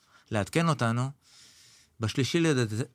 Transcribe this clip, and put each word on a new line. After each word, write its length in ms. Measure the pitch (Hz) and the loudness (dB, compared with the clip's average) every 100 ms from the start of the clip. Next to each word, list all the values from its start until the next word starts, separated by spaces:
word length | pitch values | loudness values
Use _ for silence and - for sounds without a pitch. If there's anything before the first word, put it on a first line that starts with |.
| _ - _ | _ -20 _
לעדכן 380 | 110 92 160 165 | -4 -2 0 0
אותנו. 420 | 135 117 117 131 - _ - - - - - _ - | 2 0 0 -4 -8 _ -20 -20 -20 -20 -20 _ -6
בשלישי 400 | 107 - 127 170 | -2 0 0 2
לד-, 420 | 165 131 113 107 - | 2 2 0 -4 -8